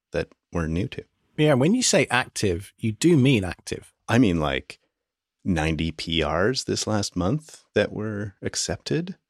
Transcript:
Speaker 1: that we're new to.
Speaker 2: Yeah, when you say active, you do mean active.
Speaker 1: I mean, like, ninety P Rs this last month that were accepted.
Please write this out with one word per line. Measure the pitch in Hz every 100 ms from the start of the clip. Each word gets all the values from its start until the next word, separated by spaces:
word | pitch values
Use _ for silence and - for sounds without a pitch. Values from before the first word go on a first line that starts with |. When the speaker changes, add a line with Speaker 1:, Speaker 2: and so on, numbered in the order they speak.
| _
Speaker 1:
that | 82 - _ _
we're | 87 80
new | 82 120
to. | - - _ _ -
Speaker 2:
Yeah, | 151
when | 131 151
you | 247
say | 233 190 131
active, | 123 - - 101 90 101 _
you | 113
do | 107 165 165
mean | 127 120
active. | 92 - - - - _ -
Speaker 1:
I | 113
mean, | 113 85
like, | 73 67 - - _ _ _ _ _ _
ninety | - 82 80 78 80
P | - - 82
Rs | 73 80 104 131
this | - 98 -
last | 107 98 87
month | 87 151 - - _
that | 110 -
were | 98 107 104 104 -
accepted. | 104 - - 85 - 147 180 - _